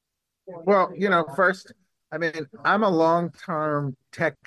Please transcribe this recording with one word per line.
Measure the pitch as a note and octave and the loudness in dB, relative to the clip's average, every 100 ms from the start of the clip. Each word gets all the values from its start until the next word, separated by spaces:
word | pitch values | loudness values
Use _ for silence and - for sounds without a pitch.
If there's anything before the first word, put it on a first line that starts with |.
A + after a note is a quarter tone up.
| _ _ _ _ - | _ _ _ _ -20
Well, | F3 E3+ G3+ F3 F3+ | -6 0 2 2 0
you | G3+ | 0
know, | F3 D#3+ E3+ | 2 0 2
first, | F#3 F#3+ - - _ _ _ | 2 0 -8 -20 _ _ _
I | D#3+ | -6
mean, | E3 D#3 D3 - | -4 -4 -10 -6
I'm | D#3 G3+ | 0 2
a | G#3+ | 2
long-term | E3 D#3+ E3+ E3+ - - D#3+ D#3 D3 C#3+ C3 _ | 4 4 2 0 -8 -8 -4 -2 -2 -4 -8 _
tech | - D#3 - | -4 -4 -4